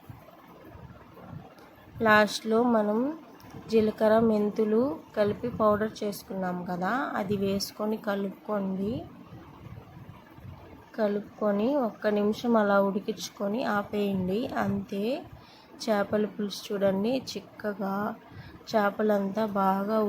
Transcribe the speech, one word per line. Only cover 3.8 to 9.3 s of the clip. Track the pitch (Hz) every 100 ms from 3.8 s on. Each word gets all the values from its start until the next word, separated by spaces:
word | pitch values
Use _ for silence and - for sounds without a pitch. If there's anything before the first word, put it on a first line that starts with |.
| 214 - 220 220 226
మెంతులు | 214 208 202 214 220 269 320 - -
కలిపి | 208 208 247 233
పౌడర్ | 214 208 220 -
చేసుకున్నాం | 208 196 - 190 185 180 180
కదా, | 180 185 247 - -
అది | 196 202
వేసుకొని | 196 196 - - 214 214 214
కలుపుకోండి. | 202 196 - - 208 190 190 202 277 - - -